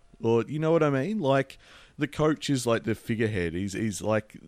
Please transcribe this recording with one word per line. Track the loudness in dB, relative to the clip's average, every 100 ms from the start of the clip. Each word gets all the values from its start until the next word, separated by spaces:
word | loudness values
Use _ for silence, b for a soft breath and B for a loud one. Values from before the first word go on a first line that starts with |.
| _ -4
Or, | 2 2
you | 2 -2
know | 2
what | 4
I | 4
mean? | 2 -2 -2
Like, | 2 2 0 -6 B B B B
the | -4
coach | 0 0 0 0
is, | -2 2
like, | 0
the | 0
figurehead. | -4 -4 -2 0 0 -2
He's, | -2 -6
he's, | -4 -4 -4
like, | -2 -2 -2 -14